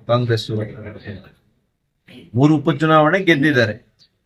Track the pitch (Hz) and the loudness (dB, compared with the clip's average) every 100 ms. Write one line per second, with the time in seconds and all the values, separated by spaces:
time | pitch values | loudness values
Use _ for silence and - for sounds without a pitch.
0 | - 120 117 110 - 107 110 - 101 101 | -4 -2 0 -4 -4 -8 -8 -12 -18 -16
1 | 104 98 - _ _ _ _ _ _ _ | -16 -18 -20 _ _ _ _ _ _ _
2 | _ - - 117 151 151 160 135 156 156 | _ -20 -8 2 2 2 0 -2 2 4
3 | 151 196 190 147 151 127 107 - _ _ | 4 2 2 2 2 2 0 -4 _ _
4 | _ _ | _ _